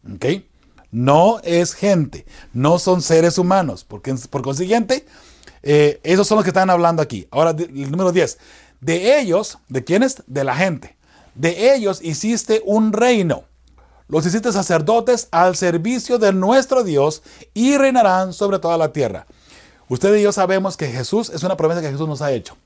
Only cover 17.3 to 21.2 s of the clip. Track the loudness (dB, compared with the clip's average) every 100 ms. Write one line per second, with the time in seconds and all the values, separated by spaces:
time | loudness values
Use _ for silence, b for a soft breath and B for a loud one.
17.3 | B B -2 2 4 2 4 4 2 -2
18.3 | -4 -2 -2 -2 0 -2 -2 -4 -4 -16
19.3 | b b b b b b -2 2 2 2
20.3 | 0 0 0 -2 -6 -8 -8 -4 -4